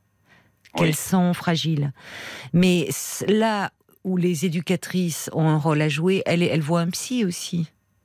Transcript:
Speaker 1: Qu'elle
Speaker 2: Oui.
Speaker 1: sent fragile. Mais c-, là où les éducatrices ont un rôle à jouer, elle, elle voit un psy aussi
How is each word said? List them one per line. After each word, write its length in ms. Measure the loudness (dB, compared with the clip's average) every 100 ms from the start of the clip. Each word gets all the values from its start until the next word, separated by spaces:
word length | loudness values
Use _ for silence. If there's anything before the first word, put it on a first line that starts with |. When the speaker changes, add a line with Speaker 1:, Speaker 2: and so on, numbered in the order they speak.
| _ _ _ _ _ _ _ 0
Speaker 1:
Qu'elle 120 | 0
Speaker 2:
Oui. 60 |
Speaker 1:
sent 380 | 0 0 2 2
fragile. 580 | 0 0 0 0 0 -2 -6 -16 -16 -16 -16 0
Mais 340 | 4 6 4 0
c-, 360 | -4 -8 -4 0
là 440 | 2 2 0 -4 -8 _ _
où 120 | -4 0
les 280 | 0 0 0
éducatrices 840 | -2 -2 -2 -2 -2 -2 -4 -4
ont 140 | 0 2
un 80 | 2
rôle 220 | 2 2
à 60 | 0
jouer, 340 | 0 0 0 0
elle, 160 | 0
elle 180 | 2 0
voit 180 | 0 0
un 80 | 0
psy 340 | -4 -4 -2
aussi 460 | -2 -4 -6 -4 -6 _ _ _